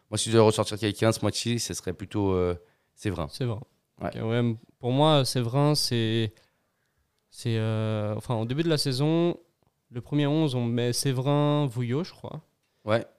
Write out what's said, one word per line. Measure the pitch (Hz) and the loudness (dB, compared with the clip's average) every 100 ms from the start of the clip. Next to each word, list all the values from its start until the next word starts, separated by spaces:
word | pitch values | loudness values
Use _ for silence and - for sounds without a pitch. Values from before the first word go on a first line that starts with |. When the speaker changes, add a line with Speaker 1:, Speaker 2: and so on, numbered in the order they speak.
| _ | _
Speaker 1:
moi, | 107 | -4
si | 110 | 4
je | 113 | 6
dois | 110 | 6
ressortir | 110 104 104 | 4 -2 -2
quelqu'un | 107 101 113 | -4 2 2
ce | 110 | 2
mois-ci, | 107 - 117 120 | -2 -2 -2 -2
ce | - 90 | -4 -6
serait | - | -8
plutôt, | 87 95 107 98 | -8 -6 -2 0
euh, | 92 90 87 - _ _ _ | 2 0 -2 -10 _ _ _
Séverin. | 110 85 73 | -6 -6 -8
Speaker 2:
Séverin. | - 123 110 - _ _ _ | -6 -6 -6 -12 _ _ _
Speaker 1:
Ouais. | - | -10
Speaker 2:
Ok, | 117 113 | -6 -2
ouais, | 120 | 0
m-, | 120 113 - _ | 0 -2 -10 _
pour | 123 | -2
moi, | 131 151 151 123 | 2 4 4 2
Séverin, | 127 117 135 147 147 | -2 -2 2 2 2
c'est, | - 120 110 113 110 - _ _ _ _ _ _ _ _ _ | 0 0 0 0 -2 -6 _ _ _ _ _ _ _ _ _
c'est, | - 117 113 | -8 -4 -2
euh, | 110 110 110 107 104 107 | 0 -2 -2 -2 -2 -4
enfin, | - 117 | -4 -4
au | 113 | -2
début | 139 | -2
de | 170 | 0
la | 151 | 0
saison, | 143 127 151 165 175 - _ _ _ _ _ | 0 0 2 2 2 -2 _ _ _ _ _
le | 120 | -14
premier | - 147 143 | -2 0 2
onze, | 151 156 127 | 2 2 0
on | 120 | 0
met | 117 120 | 0 0
Séverin, | 120 139 127 131 147 147 147 143 | 0 0 0 2 2 2 2 0
Vouillot, | 117 120 135 | -2 -2 -4
je | 185 | -4
crois. | - 113 156 - _ _ _ 107 | -10 -14 -14 -16 _ _ _ 0
Speaker 1:
Ouais. | 113 - | 0 0